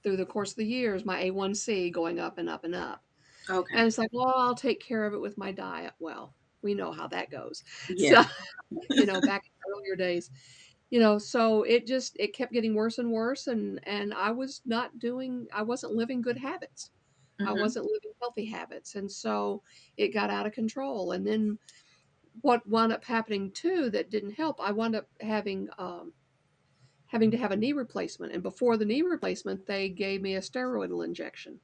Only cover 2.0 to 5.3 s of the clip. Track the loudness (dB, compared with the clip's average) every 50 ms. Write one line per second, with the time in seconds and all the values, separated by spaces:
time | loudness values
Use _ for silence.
2 | -2 0 -2 -2 -4 -6 -6 -6 -6 -6 -6 -6 -6 -6 -4 -4 -6 -8 -10 -12
3 | _ _ _ _ _ _ -20 -16 -6 -2 0 0 0 2 2 4 4 4 4 2
4 | -2 -2 0 2 2 4 4 4 4 2 2 0 0 0 0 0 -4 -4 -2 -2
5 | -2 -2 -2 -4 -6 -6